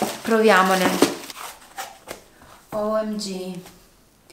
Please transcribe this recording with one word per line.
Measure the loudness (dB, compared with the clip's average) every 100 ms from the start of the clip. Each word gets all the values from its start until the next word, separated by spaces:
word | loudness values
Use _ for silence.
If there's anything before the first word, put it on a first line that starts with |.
| -4 -4
proviamole. | 0 4 6 6 6 4 2 2 0 0 -12 -14 -16 -16 -20 -16 -16 -16 -18 -18 -18 -20 -20 -20 -8
O | -4 0 0
M | 0 -4
G. | -6 -8 -8 -10 -14 -20 _ _ _ _ _